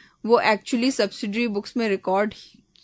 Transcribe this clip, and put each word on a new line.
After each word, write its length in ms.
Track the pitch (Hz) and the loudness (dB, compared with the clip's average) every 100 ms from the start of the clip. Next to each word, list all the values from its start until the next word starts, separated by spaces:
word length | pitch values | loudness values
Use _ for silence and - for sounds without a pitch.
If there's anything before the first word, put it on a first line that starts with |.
| - _ 214 | -20 _ 2
वो 160 | 240 | 4
actually 500 | - 214 - 240 262 | 4 0 0 0 0
subsidiary 560 | 262 202 - 208 214 240 | 0 -2 -2 -6 -2 -2
books 300 | 202 - 240 | -4 -6 -4
में 120 | 226 | -2
record 440 | 190 - 190 214 - - - _ _ | -2 0 0 0 -4 -20 -20 _ _